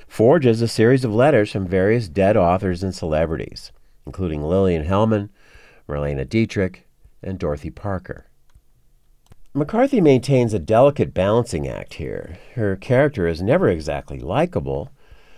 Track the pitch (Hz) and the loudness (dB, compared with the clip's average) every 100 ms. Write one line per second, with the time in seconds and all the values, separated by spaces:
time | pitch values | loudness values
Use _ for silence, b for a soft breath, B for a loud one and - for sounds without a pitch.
0 | b - 113 170 127 113 117 - 113 135 | b 2 4 6 4 2 0 2 4 4
1 | 123 107 143 123 104 104 90 92 98 120 | 2 2 4 4 2 -2 -2 0 2 0
2 | 95 85 95 107 87 92 95 87 95 - | -2 0 2 4 2 2 0 -4 -6 -6
3 | 85 78 80 71 - - - - _ _ | -4 -2 -2 -4 -8 -14 -20 -20 _ _
4 | 69 - 90 76 76 95 95 82 80 98 | -16 -6 -6 -4 -2 2 2 0 0 0
5 | 113 107 101 - b b b b - 73 | 0 0 -4 -14 b b b b -8 -6
6 | 73 69 65 110 113 104 95 - _ _ | -4 -4 -2 -2 -2 -2 -4 -6 _ _
7 | - - 95 92 80 73 80 - 101 92 | -20 -16 -12 -6 -6 -6 -8 -10 -8 -8
8 | 90 - - _ _ - _ _ _ _ | -10 -18 -18 _ _ -20 _ _ _ _
9 | _ _ _ - - - - 214 - 208 | _ _ _ -20 -8 -6 -2 0 2 4
10 | 156 131 - 131 117 104 76 110 143 143 | 6 4 4 2 2 -2 2 4 4 4
11 | 76 90 95 117 117 78 67 50 50 - | -2 0 0 0 -2 -4 -6 -8 -12 -12
12 | 64 50 50 - - 117 104 95 - 127 | -10 -10 -12 -16 -12 -4 -2 -2 0 2
13 | 147 - 85 80 98 170 139 82 76 71 | 2 0 -2 -2 0 2 2 0 -4 -8
14 | - 67 65 120 180 101 69 69 117 - | -8 -10 -6 -4 -2 -4 -4 -6 -8 -16
15 | b b b | b b b